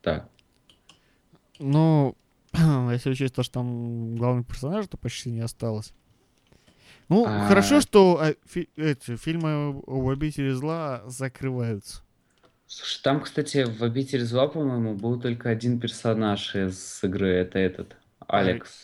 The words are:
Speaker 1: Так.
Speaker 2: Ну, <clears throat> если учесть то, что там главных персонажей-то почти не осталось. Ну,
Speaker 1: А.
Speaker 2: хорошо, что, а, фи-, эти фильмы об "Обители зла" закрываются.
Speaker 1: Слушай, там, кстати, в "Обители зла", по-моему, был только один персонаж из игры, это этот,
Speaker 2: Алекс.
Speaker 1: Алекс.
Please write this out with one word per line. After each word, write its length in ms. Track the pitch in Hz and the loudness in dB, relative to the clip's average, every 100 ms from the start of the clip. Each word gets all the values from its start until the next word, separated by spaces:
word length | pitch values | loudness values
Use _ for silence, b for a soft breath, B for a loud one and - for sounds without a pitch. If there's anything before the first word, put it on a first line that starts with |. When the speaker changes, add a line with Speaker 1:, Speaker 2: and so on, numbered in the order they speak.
Speaker 1:
Так. 280 | 85 80 - _ _ _ _ _ _ _ _ _ _ _ _ _ | -2 -4 -6 _ _ _ _ _ _ _ _ _ _ _ _ _
Speaker 2:
Ну, 560 | 139 147 160 156 135 - _ | 0 4 6 4 2 -2 _
<clears throat> 180 | _ _ | _ _
если 580 | 165 160 135 123 120 135 | 4 4 4 2 0 -2
учесть 240 | 131 135 | -2 -2
то, 100 | - | -2
что 100 | 123 | -4
там 600 | 123 123 120 120 117 113 117 | -4 -6 -6 -6 -6 -6 -2
главных 300 | 120 123 120 | 0 0 -2
персонажей-то 500 | - 131 202 208 - | -6 -4 -4 -6 -8
почти 340 | 151 - 127 | -8 -8 -8
не 100 | 113 | -6
осталось. 520 | 113 - 117 107 107 _ _ _ _ _ _ b b b b b b | -6 -6 -6 -6 -8 _ _ _ _ _ _ b b b b b b
Ну, 180 | 185 233 | 4 4
Speaker 1:
А. 180 | 208 202 | 2 6
Speaker 2:
хорошо, 340 | 196 196 294 | 6 6 4
что, 380 | - 208 190 170 | 6 8 8 6
а, 140 | 156 - | 2 0
фи-, 240 | _ 175 170 - | _ -8 -8 -2
эти 400 | 156 135 - 117 | -2 -2 -6 -8
фильмы 680 | - 165 160 151 147 139 - | -4 -2 -2 -2 -4 -6 -6
об 220 | 135 131 | -2 -2
"Обители 420 | 139 151 147 135 | 0 -2 -2 -2
зла" 520 | 127 147 165 151 123 107 | -2 -4 -4 -6 -8 -10
закрываются. 920 | 127 131 - 135 127 117 104 - - _ _ _ _ _ _ _ | -8 -8 -6 -6 -4 -4 -4 -8 -20 _ _ _ _ _ _ _
Speaker 1:
Слушай, 360 | - - - | -14 -10 -4
там, 160 | 135 147 | 0 0
кстати, 440 | - - 147 143 | -2 -6 -2 0
в 200 | 123 107 | -2 0
"Обители 400 | 117 120 131 131 | -2 -2 -2 -2
зла", 240 | 120 123 147 | -2 0 0
по-моему, 480 | 160 143 123 113 101 | 0 -2 -2 -2 -2
был 240 | 113 123 | -4 -2
только 280 | 123 120 120 | -4 -4 -2
один 280 | 113 120 120 | -2 0 -2
персонаж 760 | 120 - 117 110 107 101 - 101 | -4 -4 -2 0 0 -2 -4 -4
из 480 | 95 92 - - | -4 -4 -12 -6
игры, 240 | 98 95 98 | -4 0 2
это 320 | 90 92 95 | 2 2 0
этот, 360 | 92 - - - _ _ - | 0 -2 -14 -16 _ _ -2
Speaker 2:
Алекс. 220 | 101 95 | 2 2
Speaker 1:
Алекс. 240 | 92 - - | 0 -6 -20